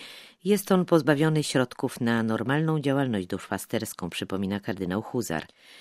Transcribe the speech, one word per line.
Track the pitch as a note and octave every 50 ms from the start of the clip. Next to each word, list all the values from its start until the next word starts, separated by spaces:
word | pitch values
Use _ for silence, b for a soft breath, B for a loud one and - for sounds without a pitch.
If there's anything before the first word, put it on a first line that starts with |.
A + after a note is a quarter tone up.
| B B B B B B B B B
jest | F#3 G#3 G3 - -
on | G3 F#3 F3
pozbawiony | - F3 D#3+ C3+ D3 D3+ C#3 D#3+ D#3+ D#3 D3+ C#3+
środków | - - C3+ B2+ - - - - B2+ - -
na | B2 A#2 A#2 A#2 A2+
normalną | A2 A2 A2 A2 B2 C#3 D3+ D#3+ D#3+ D#3 D#3
działalność | C3 C#3+ C3+ C#3 C#3 B2+ A2+ G2 F2+ -
duszpasterską, | G2+ F#2 - - G#2 F#2+ - - - A2+ A2 - - - F2+ E2+
przypomina | - - G2+ - F#2+ F#2+ G2 F#2 G2+ G2+
kardynał | - - G2+ - F#2+ F2 F#2 G#2+
Huzar. | A2+ - - B2 A2 - E2 D2+ - - B B B B B B